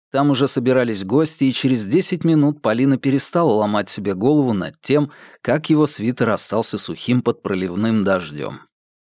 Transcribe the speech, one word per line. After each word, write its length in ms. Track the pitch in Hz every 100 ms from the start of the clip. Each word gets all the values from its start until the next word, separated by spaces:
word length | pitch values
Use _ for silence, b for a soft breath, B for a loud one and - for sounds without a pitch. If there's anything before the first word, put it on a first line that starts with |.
| _
Там 180 | 135 143
уже 160 | 127 139
собирались 580 | 131 123 127 120 101
гости, 400 | 95 135 156 -
и 80 | 135
через 320 | 120 131 123 98
десять 360 | 165 - 170
минут 400 | 165 156 143 147
Полина 340 | 110 117 139 131
перестала 560 | 139 135 - 175 160
ломать 360 | 107 104 104 98
себе 260 | - 101
голову 380 | 92 123 151 127
над 280 | 101 78 -
тем, 300 | - 147 147 B B B
как 260 | - 151 156
его 180 | 151 151
свитер 440 | - 110 120 113
остался 480 | 101 - 107 113 104
сухим 420 | - 82 - 123
под 220 | 117 -
проливным 600 | 98 92 92 90 113 110
дождем. 560 | 98 95 78 73 57 - - _ _ _